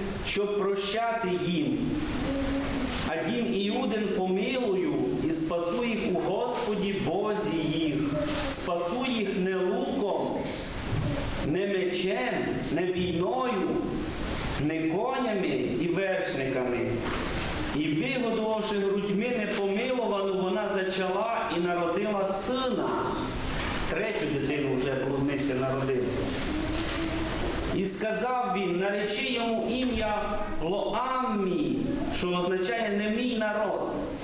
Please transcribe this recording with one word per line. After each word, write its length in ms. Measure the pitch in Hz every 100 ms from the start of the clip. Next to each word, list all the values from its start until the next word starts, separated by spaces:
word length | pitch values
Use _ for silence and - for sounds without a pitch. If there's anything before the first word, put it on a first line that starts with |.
| 202 202 -
щоб 300 | 196 208 202
прощати 680 | 190 196 - 220 233 226 180 180 -
їм. 320 | 170 143 - - - - 247 277 269 277 277 277 277 254 - -
А 220 | 165 170
дім 240 | 240 220
Іудин 540 | 190 202 240 254 214 202 185
помилую 800 | 185 190 247 254 208 180 160 - - - 156
і 40 |
спасу 520 | 160 160 170 170 233
їх 140 | 240 208 190
у 160 | 170 165
Господі 640 | 196 247 - 208 202 196 196 135
Бозі 500 | 180 208 202 - 160 156
їх. 200 | 160 156 147 147 - 147 - -
Спасу 540 | - 175 175 175 247 254 226
їх 100 | 196 185
не 180 | 185 190
луком, 720 | 185 233 - - 202 160 131 - 151 - - - - - - 139 - - -
не 200 | 175 202
мечем, 680 | 190 180 - 185 233 247 185 - - -
не 140 | 156 180
війною, 840 | 180 180 160 185 254 247 196 160 - - - 156 - - - - -
не 200 | 147 160
конями 680 | 160 175 240 254 240 202 151 135 - -
і 80 | 170
вершниками». 880 | 175 190 175 - 135 135 131 123 120 113 113 117 123 120 - - - - 143
І, 120 | 156
вигодувавши 880 | 151 - 254 233 214 214 220 208 202
грудьми 540 | 196 202 202 185 247 240
непомилувану, 1040 | 202 202 196 202 247 254 214 196 196 185
вона 260 | 185 214 202
зачала 640 | 196 185 185 185 190 226 226 170 170
і 40 |
народила 640 | 180 175 170 185 208 202
сина. 640 | 190 196 - 254 254 196 131 - - - - - - - - - -
Третю 360 | 165 220 208 -
дитину 340 | 143 139 147 135 127
вже 180 | 135
блудниця 600 | 131 135 135 139 139 139
народила. 520 | 127 131 131 135 127 - - - - - - 302 311 330 330 330 320 320 - - - -
І 100 | 180
сказав 720 | 190 - 214 214 240 247 247 190
він: 220 | 180 175
«Наречи 540 | 196 208 208 240 254
йому 340 | 240 233 226 226
ім'я 680 | 247 254 226 214 208 208 208 202 180
Лоаммі», 1160 | 160 196 196 214 262 254 247 208 190 165 - - - - - -
що 120 | 180
означає 720 | 175 180 185 185 226 214 202
«не 180 | 214 226
мій 200 | 247 220
народ», 540 | 214 214 208 - - - - -